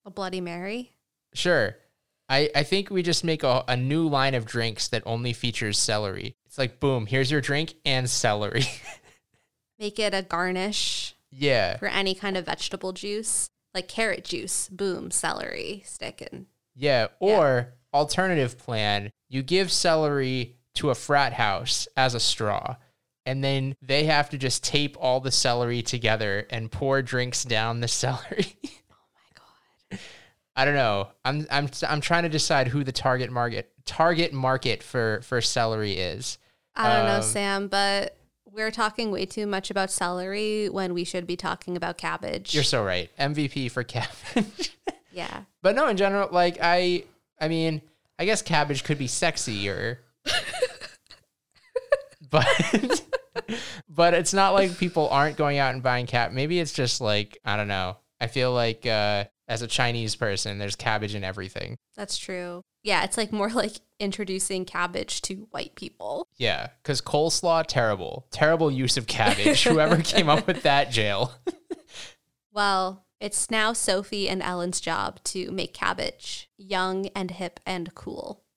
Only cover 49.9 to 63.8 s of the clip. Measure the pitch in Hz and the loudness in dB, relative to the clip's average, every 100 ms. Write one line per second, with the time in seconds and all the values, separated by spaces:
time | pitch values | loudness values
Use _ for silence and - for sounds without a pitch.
49.9 | 123 _ _ - 719 - 719 494 - - | -6 _ _ -4 -2 -2 -4 -4 -4 -18
50.9 | - _ - _ _ _ _ _ 494 - | -20 _ -20 _ _ _ _ _ -8 -2
51.9 | 539 - - 135 151 - 508 156 214 247 | -2 -4 -20 0 2 4 2 2 2 2
52.9 | - - 523 - - - 233 - - - | 0 -2 -6 -6 -10 -6 -6 -8 -14 -4
53.9 | 156 170 170 170 196 196 196 190 175 180 | 4 6 6 4 4 6 6 4 2 0
54.9 | 170 151 139 151 147 143 143 135 131 127 | 2 4 4 4 2 2 2 2 0 0
55.9 | 123 120 120 117 127 151 175 156 - 123 | 0 0 0 0 0 0 0 -2 0 0
56.9 | - 113 104 104 - 110 104 104 98 92 | 0 2 0 0 -6 -4 -2 0 -2 -2
57.9 | 90 _ - 117 139 127 123 117 113 123 | -6 _ -8 -4 0 2 2 0 0 -2
58.9 | 107 104 101 101 _ - 113 120 - 120 | 0 2 0 -4 _ -6 -6 -2 0 0
59.9 | 120 110 - 110 101 107 101 101 - 117 | 0 -4 -2 -2 -2 -4 -6 -6 -4 -2
60.9 | 107 104 104 95 98 92 - - 123 _ | -2 -2 -6 -6 -8 -10 -10 -10 -12 _
61.9 | - 202 - - 180 175 175 - _ 208 | -14 -8 -8 -6 -10 -10 -12 -18 _ 0
62.9 | 180 196 - 208 208 208 240 214 - | 2 2 -2 -2 0 0 0 -2 -4